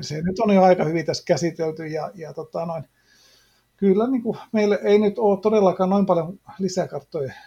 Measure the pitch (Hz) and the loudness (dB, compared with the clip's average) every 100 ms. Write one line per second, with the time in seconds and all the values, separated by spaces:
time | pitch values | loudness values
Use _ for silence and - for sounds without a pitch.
0 | - 151 175 190 214 196 185 180 156 165 | -8 -6 -4 -2 2 6 6 6 2 -2
1 | 156 156 - 151 170 165 160 156 156 156 | -2 -4 -2 0 -2 -4 -6 -6 -8 -8
2 | 160 185 151 147 156 175 170 165 135 _ | -8 -12 -14 -14 -10 -8 -8 -8 -12 _
3 | _ _ _ _ _ _ _ - 196 190 | _ _ _ _ _ _ _ -2 2 2
4 | 240 262 226 - - 220 208 202 214 208 | 0 -2 -4 -8 -4 0 2 2 2 4
5 | 208 202 208 196 214 220 190 180 185 196 | 2 2 0 2 2 2 2 2 0 2
6 | 190 170 160 202 - - 190 185 165 147 | 2 0 -2 -10 -16 -8 -6 -4 -6 -8
7 | - 165 131 - | -10 -8 -8 -10